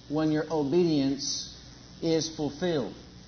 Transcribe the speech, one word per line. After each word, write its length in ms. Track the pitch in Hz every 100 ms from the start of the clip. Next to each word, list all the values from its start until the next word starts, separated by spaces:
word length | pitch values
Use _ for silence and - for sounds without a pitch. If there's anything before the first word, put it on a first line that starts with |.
| -
when 200 | 151 156
your 160 | 151 -
obedience 1040 | 160 135 175 170 147 135 139 - - - - - - - -
is 280 | 160 160 147 -
fulfilled. 580 | 143 - 180 151 110 - - -